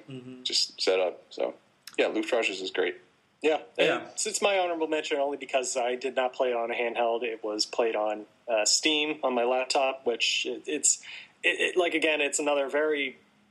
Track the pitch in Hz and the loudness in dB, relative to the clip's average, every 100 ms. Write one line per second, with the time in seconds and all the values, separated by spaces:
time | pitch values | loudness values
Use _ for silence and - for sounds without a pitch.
0 | - 131 123 127 127 131 - - - 95 | -6 -14 -14 -10 -2 0 -2 -2 2 2
1 | 90 - - - 62 - _ _ - - | 2 -2 -10 -4 -4 -6 _ _ -6 0
2 | 107 110 - 120 104 95 95 - 90 - | 0 0 0 0 0 -4 -4 -2 -2 -4
3 | - _ _ _ 151 151 - - 156 - | -14 _ _ _ 0 0 -2 0 2 0
4 | - - 214 196 208 190 175 170 156 156 | -4 -6 -4 0 2 2 0 0 0 -2
5 | - 147 139 139 135 135 127 131 120 127 | 0 -2 -2 -4 -2 -2 0 0 0 -2
6 | 131 127 127 - 131 120 117 123 117 113 | -2 0 0 0 0 0 -2 -2 -2 2
7 | 117 117 120 113 107 107 - - 117 107 | 2 2 -2 -4 -4 -4 -2 0 2 2
8 | 107 107 104 _ - 110 107 - 160 151 | 0 -2 -8 _ 0 2 4 2 2 2
9 | 151 151 135 123 120 127 127 147 135 131 | 0 0 0 2 2 2 0 2 2 0
10 | 160 156 - - - 117 - 147 - - | -2 0 0 0 -2 -6 -6 0 0 0
11 | - - - _ 170 185 - 180 175 156 | -4 -18 -18 _ 0 2 0 2 2 2
12 | 160 151 143 - 147 143 135 143 156 147 | 2 2 0 0 0 0 0 0 0 0
13 | 135 123 _ _ _ | -4 -8 _ _ _